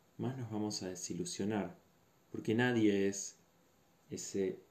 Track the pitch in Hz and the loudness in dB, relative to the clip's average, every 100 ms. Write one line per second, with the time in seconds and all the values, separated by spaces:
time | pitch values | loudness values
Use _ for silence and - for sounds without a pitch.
0 | _ - 117 131 113 107 107 104 92 87 | _ -6 -4 -4 -4 -2 -2 -4 -6 -6
1 | - 87 87 - 101 110 87 - _ _ | -6 -6 -4 -2 0 0 -2 -8 _ _
2 | _ _ _ - - 113 127 120 107 101 | _ _ _ -6 0 4 4 6 6 6
3 | 98 98 - - _ _ _ _ _ _ | 4 0 -6 -12 _ _ _ _ _ _
4 | - - - 101 95 95 - | -12 -10 -4 0 0 -2 -10